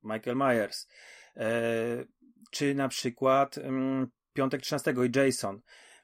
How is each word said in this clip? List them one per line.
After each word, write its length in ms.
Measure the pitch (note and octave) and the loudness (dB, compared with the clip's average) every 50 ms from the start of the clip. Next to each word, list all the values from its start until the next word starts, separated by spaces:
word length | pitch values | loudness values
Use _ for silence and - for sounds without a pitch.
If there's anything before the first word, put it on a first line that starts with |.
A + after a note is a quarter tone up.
| - | -8
Michael 340 | G#2+ G#2+ A2 - B2 A#2+ | -6 -6 -6 -4 -2 0
Myers, 520 | C3+ C#3 C3+ B2 A2+ G#2 G2 - - - - _ - - - - - - - - | 2 2 4 4 2 2 0 -4 -10 -14 -14 _ -20 -20 -20 -20 -20 -20 -16 -10
e, 140 | - A#2 A2 A#2 A#2 A#2 A#2 A#2 A2+ A2+ A#2+ A#2+ B2 C3 - _ _ _ - _ _ - - | -4 -2 -2 0 0 0 0 0 0 -2 -2 -4 -6 -8 -12 _ _ _ -20 _ _ -18 -12
czy 240 | - - D3 C#3+ C#3 | -6 -2 -2 0 0
na 140 | C#3 C#3 C3 | 0 -2 -2
przykład, 720 | - - - C3 A#2 - C3+ C3 C3 C3+ C#3 C#3 - D3 | -2 -4 -4 -4 -2 0 4 4 6 6 4 2 -2 -8
mm, 480 | C#3 C3+ C3 C3 C3 C3 C3+ C3 C3 B2+ _ _ _ _ - | -6 -4 -2 -2 -2 0 0 -2 -2 -4 _ _ _ _ -2
Piątek 300 | - C3+ C3+ C#3 C3+ - | -2 0 0 0 -2 -4
Trzynastego 420 | - - C#3+ - - C3+ B2 B2 | -4 -4 -2 -2 0 0 2 2
i 60 | B2 A#2 | 2 4
Jason, 440 | C3+ C#3 C3+ B2 - - G2+ G2 G#2 - _ - - - - - - | 4 4 4 2 0 -2 -6 -6 -8 -14 _ -20 -20 -20 -20 -20 -20